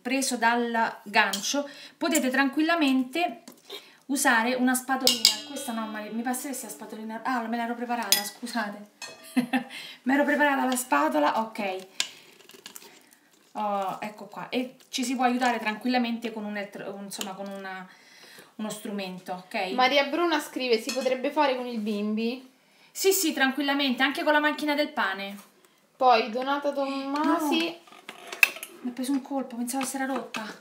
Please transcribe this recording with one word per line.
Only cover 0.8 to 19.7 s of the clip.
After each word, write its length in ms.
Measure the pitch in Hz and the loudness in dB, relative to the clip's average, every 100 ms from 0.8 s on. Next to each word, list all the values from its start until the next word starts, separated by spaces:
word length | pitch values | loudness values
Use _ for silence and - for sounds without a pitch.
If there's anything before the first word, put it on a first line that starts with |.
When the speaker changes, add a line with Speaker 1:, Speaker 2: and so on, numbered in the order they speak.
| 233 - | 0 -2
Speaker 1:
gancio, 680 | - 214 202 196 - 285 285 - - _ | 0 4 4 0 -2 -2 -4 -12 -20 _
potete 320 | 339 320 254 | 2 4 4
tranquillamente 1120 | 254 277 277 320 339 285 262 254 330 349 - - - - - - - - | 2 2 2 2 4 4 4 2 0 -2 -4 -16 -20 -16 -16 -16 -20 -4
usare 480 | 269 277 233 226 | 2 4 4 4
una 180 | 254 247 | 2 2
spatolina. 560 | 247 - 254 254 240 220 - - | 2 0 4 4 4 2 0 -8
Questa 260 | 285 - | -10 -6
no, 140 | 226 220 | -6 -6
ma 120 | 214 | -8
mi 220 | 214 220 | -6 -4
passeresti 420 | 247 254 294 254 | -2 -4 -4 -8
la 60 | 214 | -10
spatolina? 500 | - 208 214 220 330 | -12 -12 -10 -8 -6
Ah, 200 | 254 247 | -2 -2
me 160 | 226 233 | -2 -4
l'ero 160 | 233 | -4
preparata, 500 | 233 240 233 214 196 | -4 -4 -4 2 2
scusate. 640 | 208 - 240 240 208 202 208 _ - - - | 2 -10 -6 -4 -4 -8 -18 _ -16 -16 -4
<laughs> 340 | - 240 254 - - - - | -2 0 -2 -4 -14 -16 -8
Mi 100 | 247 | 0
ero 100 | 277 | 2
preparata 400 | 285 294 294 269 | 4 4 4 2
la 120 | 254 254 | 0 -2
spatola, 640 | - 285 302 302 294 220 | 0 2 2 2 2 0
ok. 460 | 220 - 202 185 190 - - - - - - - - - - - _ - _ _ _ | -4 -6 -6 -6 -12 -6 -6 -6 -20 -20 -20 -20 -20 -20 -20 -20 _ -20 _ _ _
Oh, 460 | - 208 202 190 - | -6 -2 0 -2 -4
ecco 280 | 214 - 202 | -8 -12 -14
qua. 200 | - - | -12 -4
E 280 | 247 247 - - | -4 -4 -8 -10
ci 160 | - | -4
si 100 | 240 | -2
può 100 | 254 | 2
aiutare 340 | 247 247 254 226 | 2 4 2 2
tranquillamente 720 | 220 208 247 254 233 233 226 | -2 -2 0 2 0 -2 -6
con 140 | 220 208 | -6 -6
un 100 | 208 | -6
elettro-, 420 | 202 202 - 202 | -8 -10 -10 -10
insomma, 300 | 202 196 208 | -10 -8 -10
con 160 | 190 202 | -8 -10
una, 380 | 196 196 190 185 - - - - - - | -10 -10 -12 -14 -20 -20 -20 -20 -20 -20
uno 160 | - 214 | -10 -8
strumento, 760 | 208 214 202 190 185 - 180 | -8 -8 -6 -8 -10 -10 -10
ok? 280 | - 226 185 | -6 -4 -2